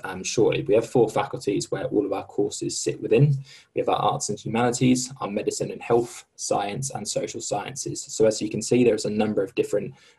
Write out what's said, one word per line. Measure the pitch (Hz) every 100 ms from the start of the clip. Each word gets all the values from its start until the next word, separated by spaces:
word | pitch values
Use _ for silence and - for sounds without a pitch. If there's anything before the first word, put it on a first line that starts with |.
um, | 90 90
shortly. | 92 - 98 82
We | 71
have | 107 117
four | 131 110
faculties | 107 104 - - 98 -
where | 101
all | 90 107
of | 98
our | 98
courses | - - 104 - 98 -
sit | - -
within. | - 110 151 135 - - _
We | 123
have | 110
our | 95
arts | 104 - -
and | 104
humanities, | 107 113 123 120 127 127 - -
our | 101
medicine | 104 104 - 104
and | -
health, | - 120 117 - -
science | - - 107 101 104 135
and | 104 104
social | - - 113
sciences. | - 104 - - - -
So | - - 110
as | 107
you | 107
can | 107
see, | - 123
there's | 117 107
a | 104
number | 104 107 104
of | 98
different, | - - 101 101 - _